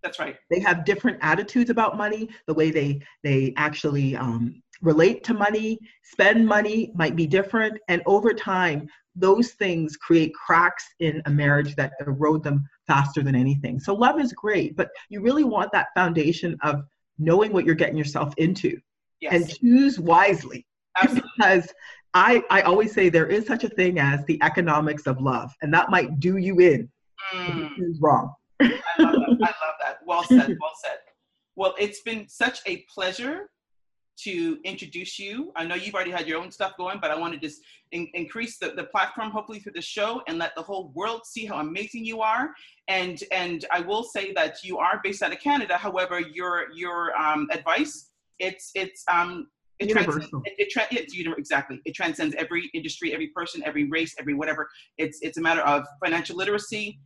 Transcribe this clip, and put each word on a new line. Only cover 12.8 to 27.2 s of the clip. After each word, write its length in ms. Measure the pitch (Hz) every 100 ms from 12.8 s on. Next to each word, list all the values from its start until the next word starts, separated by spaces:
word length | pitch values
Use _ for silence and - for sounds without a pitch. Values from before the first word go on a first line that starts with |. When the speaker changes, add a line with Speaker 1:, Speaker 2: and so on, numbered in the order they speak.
| -
Speaker 2:
faster 360 | 139 143 -
than 120 | 139
anything. 460 | 131 127 143 - 131
So 120 | -
love 260 | 202 247 311
is 120 | 254
great, 440 | - 214 202 156 151
but 140 | 170 - -
you 120 | 202
really 220 | 220 294
want 280 | 269 208 202
that 160 | 196 - 180
foundation 600 | 180 165 151 165 175 165
of 200 | 151 143 143 _ _ -
knowing 340 | 156 180 214
what 120 | 196
you're 100 | 165
getting 220 | 160 170 156
yourself 380 | 143 - 143 -
into 400 | 165 185 - - _ _ _ _
Speaker 1:
Yes. 120 | 311
Speaker 2:
and 240 | 180 - -
choose 400 | 240 254 277 214
wisely. 680 | 165 170 202 185 - 127 _ _ _ 185
Speaker 1:
Absolutely. 280 | 190 247 - -
Speaker 2:
Because 320 | 202 190 165 - - - _
I, 300 | 185 208 240 -
I 120 | 190
always 300 | 175 190 214
say 140 | 208 185
there 180 | 165 160
is 200 | 202 220
such 180 | 233
a 40 | 214
thing 300 | 202 180 180
as 260 | 139 143 147
the 140 | 156
economics 640 | 156 208 170 151 151 147 -
of 120 | 127
love, 300 | 135 120 - -
and 140 | 156
that 160 | 165 -
might 300 | 185 143 151
do 160 | 170 190
you 240 | 185 180
in 280 | 180 131 117 _ _ -